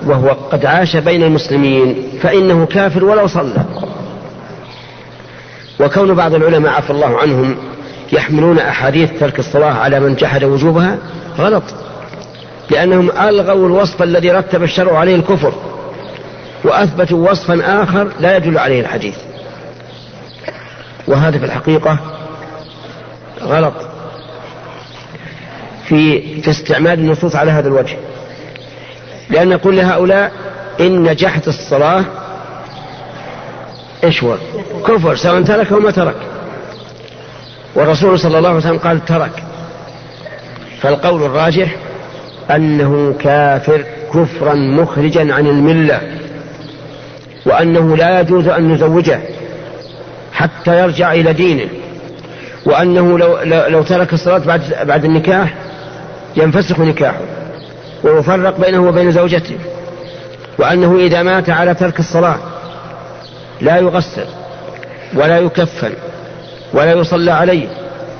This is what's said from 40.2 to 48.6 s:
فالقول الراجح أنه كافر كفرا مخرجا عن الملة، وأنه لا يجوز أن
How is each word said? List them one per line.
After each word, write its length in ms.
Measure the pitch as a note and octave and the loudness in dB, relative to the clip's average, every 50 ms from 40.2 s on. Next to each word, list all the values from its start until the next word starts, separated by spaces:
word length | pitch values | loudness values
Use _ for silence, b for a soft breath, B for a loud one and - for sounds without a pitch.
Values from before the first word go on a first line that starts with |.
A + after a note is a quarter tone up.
| - - - - - - - - - - - - | -18 -18 -18 -18 -18 -18 -18 -18 -18 -16 -10 -2
فالقول 420 | - C#3 C#3+ C#3 - F3+ F3+ D#3+ | 0 0 0 2 2 0 0 2
الراجح 540 | D3 C3+ C3 D#3 D#3+ E3+ D#3 F#3+ F#3 D#3+ - - - - - - - - - - - - - - - - | 0 0 0 2 2 2 2 2 0 0 -4 -8 -12 -12 -14 -14 -14 -16 -16 -16 -18 -18 -18 -12 -2 0
أنه 640 | D3 D#3 D#3+ D3+ D3+ D3 C#3+ C#3 D3 D3 C#3+ C#3+ C3+ C#3+ | 0 2 2 2 2 2 2 2 2 2 2 0 0 0
كافر 640 | - C#3+ C#3+ D3 D3 C#3+ C#3 C3+ - D3+ D#3 D3 C#3 - - - - - - | 2 2 4 4 4 4 2 2 2 2 2 2 0 -6 -12 -12 -10 -2 0
كفرا 400 | E3 E3 - - E3+ C#3+ D3+ D3 | 0 0 0 0 -2 0 0 0
مخرجا 800 | C#3+ C3+ C3+ C3+ D#3 E3+ E3 - C#3 D3 D#3 - E3 D3+ D3 C3 | 2 0 2 2 2 2 0 0 0 0 2 2 2 2 2 2
عن 120 | C#3 D3+ | 2 4
الملة، 540 | D3 C#3+ C#3+ C#3+ D#3+ E3 E3 D#3 D3 C3 G2 - - - - - - - - - - - - - - - - - - - - - - - - - - - - - | 4 4 4 4 4 4 4 4 2 2 0 -2 -8 -12 -12 -12 -12 -14 -14 -14 -16 -16 -18 -18 -18 -18 -18 -18 -18 -18 -18 -18 -18 -20 -20 -20 -20 -14 -4 0
وأنه 500 | B2+ - C3+ E3+ E3+ E3 E3 D#3+ D#3+ D#3 | 2 2 4 4 4 4 4 4 4 4
لا 240 | D#3+ E3 F3 F#3 F3+ | 4 4 4 4 2
يجوز 280 | E3+ D#3+ F#3 F3+ D3+ F3+ | 4 4 2 2 4 2
أن 240 | D#3 E3+ | 2 2